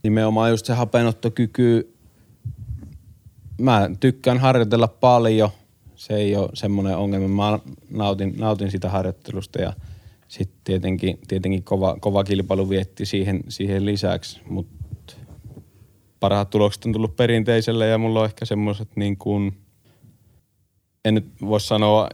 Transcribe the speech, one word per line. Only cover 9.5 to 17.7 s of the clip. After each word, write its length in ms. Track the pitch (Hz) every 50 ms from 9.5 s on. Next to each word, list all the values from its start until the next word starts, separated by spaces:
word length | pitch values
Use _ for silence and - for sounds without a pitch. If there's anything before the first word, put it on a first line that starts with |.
| - -
ja 120 | 92 90 92 - - - - - _ - _ _ _
sit 220 | _ - - 92 - _ _ _
tietenkin, 560 | - 95 92 85 95 92 85 - 92 - - -
tietenkin 360 | - 98 95 92 95 98 92 92
kova, 340 | - 107 95 98 92 - -
kova 240 | - 104 98 101 98
kilpailu 460 | 98 101 95 92 95 95 95 95 95
vietti 360 | 98 95 95 - - - 101
siihen, 340 | 98 - 101 95 101 95 90 - -
siihen 360 | - - 98 98 95 98 101
lisäksi. 560 | 104 104 95 - 92 87 90 - - - - - -
Mut 180 | 90 95 90 - - - - - - - - - - - - - - - - - - - - _ _ _ - _ _ _ _ _ _ _
parhaat 300 | - 98 101 101 101 98
tulokset 360 | - 107 104 101 - - -
on 80 | 117 107
tullut 220 | 110 113 104 -
perinteisellä 680 | - 123 117 117 113 107 117 117 113 110 117